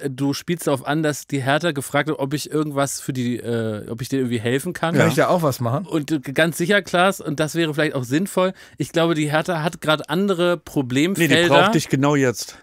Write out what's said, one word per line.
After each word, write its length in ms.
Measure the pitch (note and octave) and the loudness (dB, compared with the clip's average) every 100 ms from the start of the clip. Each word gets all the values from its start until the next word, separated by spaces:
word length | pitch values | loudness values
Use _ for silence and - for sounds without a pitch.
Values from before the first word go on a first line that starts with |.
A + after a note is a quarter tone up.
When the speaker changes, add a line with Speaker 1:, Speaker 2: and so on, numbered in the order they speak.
| C#3+ | -8
Speaker 1:
du 280 | B2+ C#3 | -2 -2
spielst 320 | C#3 - F3 D#3+ | -2 -4 -4 -2
darauf 200 | C3+ C3 | -2 0
an, 160 | D#3 | 0
dass 240 | D3+ C#3+ - | 0 -4 -6
die 160 | C#3 | -4
Hertha 300 | C3 D3 E3+ | 0 0 0
gefragt 380 | C#3+ - C#3+ D3 | -4 -2 -2 -2
hat, 80 | C#3+ | -2
ob 160 | C#3 | -4
ich 160 | C#3+ - | -4 -4
irgendwas 500 | D3 D3+ C#3 C#3 - | -2 -2 -2 -2 -4
für 140 | - | -6
die, 240 | C3 A#2+ A#2+ | -4 -4 -4
äh, 500 | A2+ A#2 A2 G#2+ A2 | -4 -2 -2 -6 -8
ob 140 | A#2 | -10
ich 80 | B2 | -4
dir 80 | C3+ | -2
irgendwie 200 | B2+ A#2 | -2 -2
helfen 360 | A#2 C3+ F3+ | 0 -2 -2
kann. 180 | - E3 | -4 0
Speaker 2:
Kann 100 | E3+ A2 | 2 4
Speaker 3:
Ja. 20 | |
Speaker 2:
ich 60 | |
da 140 | D3+ B2+ | 4 4
auch 120 | F3 | 4
was 200 | D#3 B2 | 2 0
machen? 260 | A#2+ C#3 F3+ | -2 -4 -2
Speaker 1:
Und, 240 | D#3+ C#3 | -4 -2
äh, 60 | D#3 | -4
ganz 400 | C#3 C3+ E3 - | -2 0 0 0
sicher, 240 | F3 G3+ | 0 0
Klaas, 400 | G3 F3 F#3+ F#3 | 2 2 2 0
und 180 | E3 C#3+ | -6 -2
das 140 | D3+ | -2
wäre 180 | E3 D#3+ | 0 0
vielleicht 220 | D3 D3+ | 0 0
auch 100 | C3+ | 0
sinnvoll, 480 | A#2+ D3 G3 - F#3 - - - | 0 0 0 0 0 -2 -14 -8
ich 160 | D3 | -2
glaube, 220 | E3+ E3 | 2 2
die 160 | D#3 D3 | 2 2
Hertha 320 | D#3 D#3 E3 | 0 0 -2
hat 180 | E3 E3+ | -2 -2
gerade 300 | D3+ D3+ - | 0 0 0
andere 460 | D#3+ G3+ E3+ F3 E3+ | -2 0 2 2 0
Speaker 3:
Nee, 40 | |
Speaker 1:
Problemfelder. 800 | - D3+ B2+ C3 E3+ F#3+ D#3+ D#3 | -2 -2 0 0 2 2 4 4
Speaker 3:
die 60 | E3+ | 6
braucht 260 | C#3+ F#3+ | 6 6
dich 140 | E3+ - | 2 2
genau 260 | C#3 C#3+ | 2 2
jetzt. 440 | D3 C3 - - - | 4 2 0 -8 -8